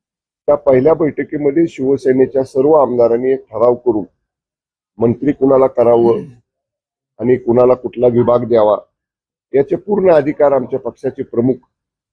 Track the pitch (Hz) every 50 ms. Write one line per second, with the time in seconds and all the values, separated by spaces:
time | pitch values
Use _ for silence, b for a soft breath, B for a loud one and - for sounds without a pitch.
0 | _ _ _ _ _ _ _ _ _ - 147 143 - 143 131 127 127 151 165 151
1 | 170 143 131 - 143 - - 147 147 143 139 165 170 160 - - 131 131 139 131
2 | - 135 127 131 131 127 - 135 131 - - 131 131 147 160 156 135 117 123 120
3 | 117 113 117 120 127 131 135 131 - _ 110 110 113 123 123 123 _ 123 110 107
4 | 90 - _ _ _ _ _ _ _ _ _ _ _ _ _ _ _ _ _ -
5 | 110 120 117 - - 139 143 - 131 139 139 131 131 131 131 - 120 117 120 117
6 | 117 117 107 98 90 - - _ _ _ _ _ _ _ _ _ _ _ _ _
7 | _ _ _ _ 110 123 127 120 - 117 117 120 123 127 127 123 - 113 - 113
8 | 123 123 120 120 120 113 120 123 123 113 120 113 107 107 104 - - _ _ _
9 | _ _ _ _ _ _ _ _ _ _ - 135 139 - 175 - - - 208 202
10 | 185 190 170 151 135 143 147 - 151 143 139 135 127 - 131 120 - 117 113 _
11 | - 135 127 - 123 - - 113 117 131 123 120 _ _ _ _ _ _ _ _
12 | _ _